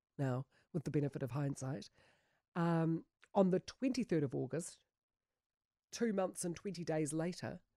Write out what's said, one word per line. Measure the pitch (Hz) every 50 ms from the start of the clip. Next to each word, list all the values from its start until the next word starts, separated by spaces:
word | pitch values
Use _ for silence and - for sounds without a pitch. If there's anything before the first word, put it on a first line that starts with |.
| _ _ _ -
now | 143 131 123 127 135 - _ _ _ _ -
with | 170 -
the | 156
benefit | 139 151 143 139 - 151 143
of | 120 117
hindsight. | 143 143 139 139 - 131 131 143 - - - _ _ - - _ _ _ _ _ _ _ _ -
Um, | 180 170 170 170 165 165 160 165 160 - _ _ _ - - -
on | 202 196 185
the | 180 180
twenty-third | - - - _ 254 269 247 269 220 - 175 156 143
of | 127 139
August, | 139 135 127 - 165 175 - - - _ _ _ _ _ _ _ _ _ _ _ _ _ _ _ _ _ _ _ _ _ _ -
two | - 240 226 202
months | 196 185 185 - - -
and | 175 165
twenty | - - 208 175 175 170
days | 156 160 156 156 143 151
later, | 160 160 180 170 - - 117 147 180 - _ _